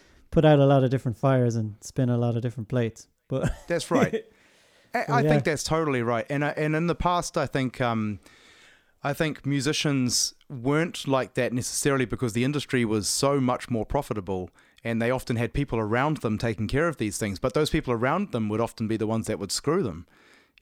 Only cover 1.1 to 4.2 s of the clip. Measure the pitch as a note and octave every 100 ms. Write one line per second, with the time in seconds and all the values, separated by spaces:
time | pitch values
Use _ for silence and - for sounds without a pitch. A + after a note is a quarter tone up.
1.1 | A2 C3+ C3 A#2+ A2+ A2 G#2 - - B2
2.1 | A#2+ A#2+ A#2 A#2+ A2+ G#2+ B2+ A#2 - -
3.1 | _ _ C3 D3 - - E3+ - E3+ F#3
4.1 | A3